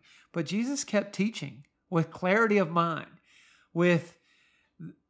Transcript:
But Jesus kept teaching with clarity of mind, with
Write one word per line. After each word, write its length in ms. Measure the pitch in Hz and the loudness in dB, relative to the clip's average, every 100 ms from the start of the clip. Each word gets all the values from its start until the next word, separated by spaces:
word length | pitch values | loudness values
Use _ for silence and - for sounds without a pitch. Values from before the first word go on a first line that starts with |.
| _ - _ | _ -20 _
But 140 | 170 151 | -6 -4
Jesus 380 | 196 240 277 | -2 -2 -4
kept 280 | - 208 202 | -2 -2 -2
teaching 520 | - 208 - 139 110 - _ - | -2 -4 -4 -12 -14 -20 _ -4
with 220 | 170 156 | 0 0
clarity 460 | - 180 208 226 208 | -2 0 2 4 2
of 120 | 170 | 2
mind, 380 | 170 170 151 - - _ _ _ _ _ | 0 0 -2 -10 -20 _ _ _ _ _
with 440 | 170 175 170 - - _ _ _ _ _ _ - - _ | 2 4 4 2 -20 _ _ _ _ _ _ -20 -20 _